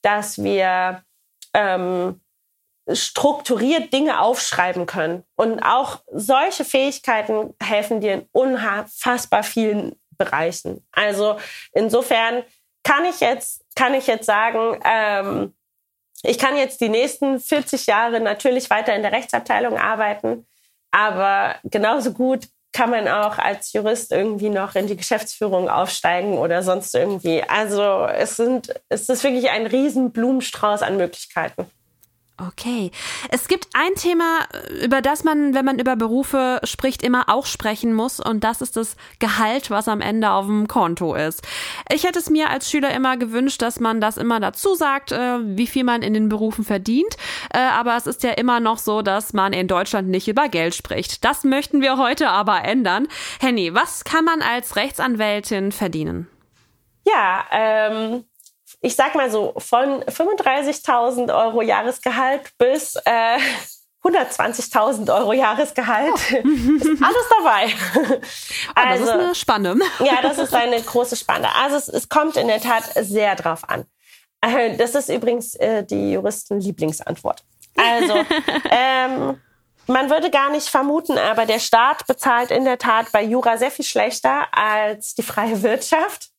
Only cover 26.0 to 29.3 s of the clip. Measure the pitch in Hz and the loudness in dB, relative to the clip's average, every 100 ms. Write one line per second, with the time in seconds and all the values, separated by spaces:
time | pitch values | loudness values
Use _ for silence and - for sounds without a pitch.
26 | 170 175 202 170 165 175 185 185 196 - | 0 0 -2 -2 0 0 0 -2 -2 0
27 | 180 196 170 160 - 180 214 202 208 190 | 0 -2 -2 -2 0 0 0 0 2 2
28 | - - - - 233 254 - - _ 226 | 0 -2 -2 0 0 0 -4 -12 _ -6
29 | - 247 277 | -2 0 0